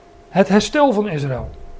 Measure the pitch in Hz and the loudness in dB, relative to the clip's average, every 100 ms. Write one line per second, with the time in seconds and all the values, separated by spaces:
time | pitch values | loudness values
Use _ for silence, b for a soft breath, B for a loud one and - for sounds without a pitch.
0 | b - - 175 196 208 208 302 285 208 | b -20 -2 0 4 2 2 2 2 2
1 | 208 151 139 120 110 - - - | -2 -4 -4 -4 -8 -12 -16 -16